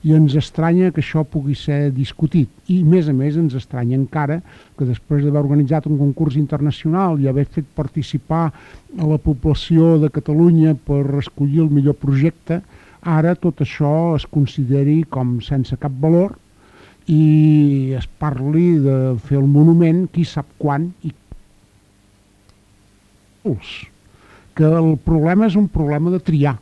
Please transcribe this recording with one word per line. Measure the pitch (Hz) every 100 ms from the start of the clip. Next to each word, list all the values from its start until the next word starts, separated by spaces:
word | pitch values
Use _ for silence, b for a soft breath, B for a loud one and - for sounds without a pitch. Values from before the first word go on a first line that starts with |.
| 151
I |
ens | 156 151 147
estranya | - - 165 175 185
que | 151
això | - 160 147
pugui | 156 139 135
ser | - 143 147
discutit. | 131 135 - 160 175 131 _ -
I, | 185 156
més | 180 151
a | 131
més, | 143
ens | 151 160 127
estranya | - 127 120 131
encara | 135 156 143 165 B B B -
que | 131
després | 120 _ 147
d'haver | 147 147
organitzat | 143 147 135 156 147
un | 147
concurs | 143 131 156 135
internacional | 143 147 147 - 160 175 190 151
i | 135
haver | 135 139
fet | - 139
participar | - 143 - - 151 - 160 165
a | - - - - 240 156
la | 156
població | - 139 160 143 - 165 165 160
de | 151
Catalunya | 151 - 151 170 165 156 143
per | - 143 139 139
escollir | - - 143 151
el | 156
millor | 147 139 139
projecte, | 139 135 160 - - 170 - b b b
ara | 170 156 160
tot | 180 175 -
això | 143 - 147 156 170
es | 151 -
consideri | 156 139 - 127 139 139 156 156
com | 131 123 120
sense | 98 139 123 131
cap | 147 131
valor | 151 170 196 - _ b b b b b -
i | 156 156 156 156 151 147 139 131 131
es | - -
parli | 151 127 135 156 175 165
de | 139 135 131 120 -
fer | 139
el | 135
monument | 143 160 165 165 175 180
qui | 170
sap | 160 - 139 _
quan | 151 139 170 180
i | 165 - _ - _ _ _ _ _ _ _ _ _ _ _ _ _ _ _ _ _ _ _ _ 220 113 - - - _ _ b b b b
que | - 156
el | 165 160 156
problema | - 165 156 190 220
és | 185
un | 208
problema | - 147 147 165
de | 180
triar | 180 156 143 117